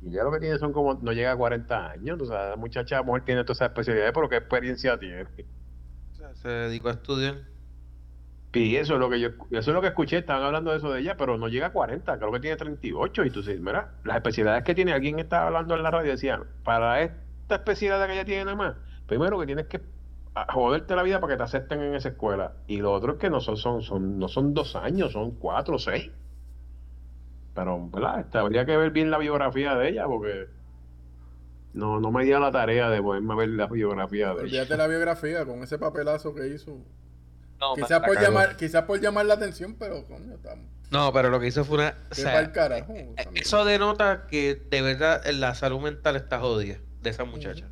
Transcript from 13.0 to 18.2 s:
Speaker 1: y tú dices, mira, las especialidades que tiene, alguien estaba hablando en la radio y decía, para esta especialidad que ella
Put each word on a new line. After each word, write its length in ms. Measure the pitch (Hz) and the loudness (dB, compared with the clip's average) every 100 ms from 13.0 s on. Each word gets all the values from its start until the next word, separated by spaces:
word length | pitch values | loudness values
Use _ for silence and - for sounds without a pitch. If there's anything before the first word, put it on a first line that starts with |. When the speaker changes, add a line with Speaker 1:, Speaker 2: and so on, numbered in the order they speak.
| 151 - | -2 2
Speaker 1:
y 60 | 151 | 0
tú 100 | 110 | 0
dices, 200 | 101 95 | -4 -4
mira, 340 | 92 143 214 - | 0 -2 -2 -8
las 120 | 110 113 | -2 0
especialidades 460 | 113 107 107 113 | 0 2 4 4
que 120 | - | 2
tiene, 180 | 175 180 | 2 4
alguien 260 | 143 139 156 | 2 0 -4
estaba 280 | 160 170 165 | 0 2 4
hablando 260 | 165 165 | 2 0
en 80 | 165 | 0
la 80 | 160 | 2
radio 180 | 165 156 | 2 2
y 20 | |
decía, 280 | 131 135 110 - - | 0 0 -2 -4 -8
para 380 | - 117 117 123 | 2 4 4 4
esta 540 | 165 - - - - 196 | 2 -2 -14 -14 -2 -2
especialidad 500 | 208 196 202 196 196 | 0 0 2 2 2
que 60 | |
ella 100 | 190 | -2